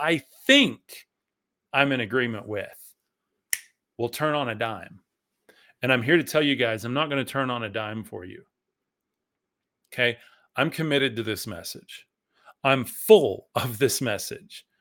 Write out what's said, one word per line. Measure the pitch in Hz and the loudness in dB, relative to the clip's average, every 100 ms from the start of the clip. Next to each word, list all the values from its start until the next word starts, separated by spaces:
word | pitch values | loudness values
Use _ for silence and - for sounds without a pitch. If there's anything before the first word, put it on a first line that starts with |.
I | 151 160 - - - | 0 0 -2 -12 4
think | 277 196 110 _ - - _ _ _ _ _ _ | 6 6 0 _ -20 -20 _ _ _ _ _ _
I'm | 139 139 | 2 2
in | 131 | 2
agreement | 107 127 120 107 104 | -2 -2 -2 -4 -8
with, | 104 - - - _ _ _ _ _ - - - _ _ - | -8 -8 -14 -20 _ _ _ _ _ -8 -8 -8 _ _ -6
will | 117 | -6
turn | - 156 | -2 -2
on | 147 127 | 0 -2
a | 110 | -4
dime. | 113 101 - - _ _ _ _ _ - _ - | -4 -6 -12 -20 _ _ _ _ _ -20 _ -6
And | 127 | 2
I'm | 127 | 2
here | 120 170 | 4 2
to | |
tell | 139 156 | 4 2
you | 147 131 | 2 2
guys, | 117 110 117 | 0 -2 -4
I'm | 135 | -4
not | 156 | -2
gonna | 139 | -2
turn | 120 139 131 | -4 -4 -2
on | 120 110 | -4 -6
a | |
dime | 107 107 110 | -6 -6 -8
for | 104 101 90 | -10 -12 -14
you. | - - _ _ _ _ _ _ _ _ _ _ _ _ _ _ | -18 -20 _ _ _ _ _ _ _ _ _ _ _ _ _ _
Okay? | - 123 113 - _ _ - | -2 -2 -2 -12 _ _ -2
I'm | 151 | -2
committed | 160 160 139 135 113 | -2 0 2 0 -2
to | |
this | 110 101 113 | -6 -6 -6
message. | 87 90 - - - - _ _ _ - - | -10 -12 -14 -16 -20 -20 _ _ _ -20 -4
I'm | 139 135 | 0 0
full | 113 - - 214 123 90 - | 0 -6 8 8 8 -2 -4
of | - 123 110 | -4 -4 0
this | 131 - | 0 2
message. | 127 98 - - - - _ _ | -2 -4 -6 -12 -16 -20 _ _